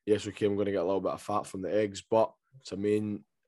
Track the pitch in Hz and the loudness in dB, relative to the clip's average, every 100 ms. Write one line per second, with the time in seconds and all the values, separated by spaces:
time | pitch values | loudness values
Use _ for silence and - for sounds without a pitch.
0 | - 104 107 - 104 101 101 98 87 98 | 0 0 0 -2 0 2 0 0 0 0
1 | 92 71 - 104 - 95 90 101 104 95 | 0 -4 -4 -4 -4 -6 -2 0 0 -2
2 | - 113 110 - _ - - 95 104 107 | 0 2 2 -2 _ -20 -12 -4 0 0
3 | 107 104 - _ | 0 -6 -10 _